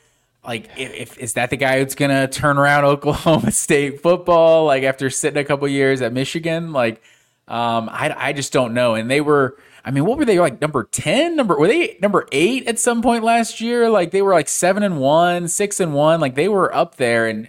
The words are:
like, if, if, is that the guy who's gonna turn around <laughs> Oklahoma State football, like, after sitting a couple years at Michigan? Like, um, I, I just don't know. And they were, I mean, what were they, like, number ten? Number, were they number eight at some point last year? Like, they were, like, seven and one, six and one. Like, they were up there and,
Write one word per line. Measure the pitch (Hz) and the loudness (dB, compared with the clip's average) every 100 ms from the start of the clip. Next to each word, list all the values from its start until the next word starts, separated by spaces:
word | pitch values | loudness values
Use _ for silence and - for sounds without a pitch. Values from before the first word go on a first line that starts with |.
| _ _ _ _ - | _ _ _ _ -12
like, | 117 - - | -12 -12 -14
if, | 127 | -12
if, | - 117 - | -12 -16 -12
is | 120 | -8
that | - 123 | -6 -4
the | 147 | -2
guy | 135 131 | 0 0
who's | 135 - | -2 -2
gonna | 143 135 135 | 0 0 -2
turn | - 151 143 | -2 0 2
around | 143 147 143 | 2 4 2
<laughs> | |
Oklahoma | 143 147 143 170 - - | 2 -2 0 2 2 0
State | - - 147 143 - | -2 0 0 0 0
football, | 170 175 180 170 165 160 160 | 0 0 2 4 6 6 4
like, | 135 | 2
after | 135 - 135 | 0 -2 -4
sitting | - 156 147 | -2 -2 -2
a | 139 | -2
couple | 139 143 | -2 0
years | 139 135 135 | 2 2 2
at | 120 | -2
Michigan? | 127 135 170 165 165 165 | -4 -4 -4 -4 -4 -4
Like, | 147 117 107 _ _ _ _ - | -2 -2 -4 _ _ _ _ -10
um, | 117 117 117 110 | -4 -2 -2 -4
I, | - 147 - | -6 -6 -4
I | 127 | -6
just | 147 135 | -6 -2
don't | 143 120 | -2 0
know. | 120 123 110 | 0 0 0
And | 117 | -2
they | 139 | -2
were, | 147 147 143 - _ - | 2 2 0 -4 _ -14
I | - | -6
mean, | 139 170 | -2 0
what | 277 | 0
were | |
they, | 262 175 | 2 2
like, | 165 113 | 2 -2
number | 156 147 - | -4 -4 -6
ten? | - 151 220 339 320 | -6 -2 0 0 0
Number, | 240 147 | 0 2
were | 165 | 2
they | 320 330 - | 2 -2 -2
number | 202 185 - | 0 0 0
eight | 135 180 262 233 | 0 0 0 -4
at | 226 | -2
some | 247 233 | -2 0
point | 240 233 226 | 0 0 2
last | 233 226 - | 0 0 -6
year? | 226 240 226 | -4 0 2
Like, | 214 170 | 2 0
they | 190 | 0
were, | 196 | 2
like, | 175 143 | 2 0
seven | - 180 196 | 0 0 2
and | 202 160 | 0 0
one, | 131 160 175 175 170 | 2 4 2 0 -4
six | - 202 - | -4 -4 -2
and | 175 | -2
one. | 143 151 165 | 2 2 2
Like, | 143 127 | 0 0
they | 180 | 0
were | 202 156 | 0 0
up | - 165 - | 0 -4 -2
there | 120 117 113 | 0 2 0
and, | 107 | -4